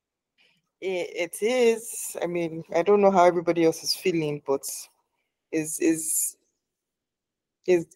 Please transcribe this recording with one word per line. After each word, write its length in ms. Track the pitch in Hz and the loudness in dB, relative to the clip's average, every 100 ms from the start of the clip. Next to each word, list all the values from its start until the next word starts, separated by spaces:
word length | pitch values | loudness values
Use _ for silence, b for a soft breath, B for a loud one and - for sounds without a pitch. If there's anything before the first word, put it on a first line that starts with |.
| _ _ _ _ _ _ _ _ | _ _ _ _ _ _ _ _
It, 500 | 185 180 - - 170 - | -6 -4 -6 -6 -8 -4
it 20 | |
is. 720 | 214 254 233 226 - - - - | -2 2 2 2 -4 -12 -10 -8
I 60 | 170 | -6
mean, 360 | 175 165 165 - 165 | -4 -6 -8 -6 -2
I 80 | |
don't 180 | 170 208 | 2 6
know 100 | 196 | 6
how 140 | 196 180 | 6 6
everybody 400 | 175 170 165 165 | 4 0 2 2
else 180 | 160 | 2
is 120 | - - | -4 -4
feeling, 460 | 190 165 151 147 - | -2 -2 -2 -6 -4
but 160 | 139 - - - _ _ _ _ _ _ | -4 -4 -12 -16 _ _ _ _ _ _
is, 280 | 160 156 - | -6 -4 -2
is, 580 | 160 160 - - - - _ _ _ _ _ _ _ _ _ _ _ _ - | 0 0 -2 -4 -4 -8 _ _ _ _ _ _ _ _ _ _ _ _ 2
is, 180 | 180 160 | 2 2